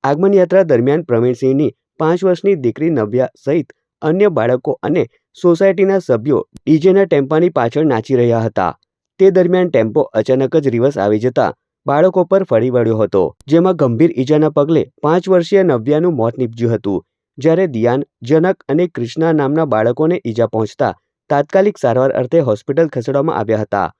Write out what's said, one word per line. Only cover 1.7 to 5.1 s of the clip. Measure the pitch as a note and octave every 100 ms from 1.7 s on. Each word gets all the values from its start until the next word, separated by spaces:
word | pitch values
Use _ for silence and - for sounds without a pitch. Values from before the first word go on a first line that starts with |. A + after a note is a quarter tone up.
| - _ _
પાંચ | D#3 F3 F#3+
વર્ષની | F3+ G3 F#3
દીકરી | B2 A2+ D#3+
નવ્યા | D3 G#2+ A#2+ C3 _
સહિત | - D#3+ C#3 - _ _
અન્ય | D#3 F3 G#3
બાળકો | D3+ A2+ B2 D3+ -
અને | - D#3+ A2+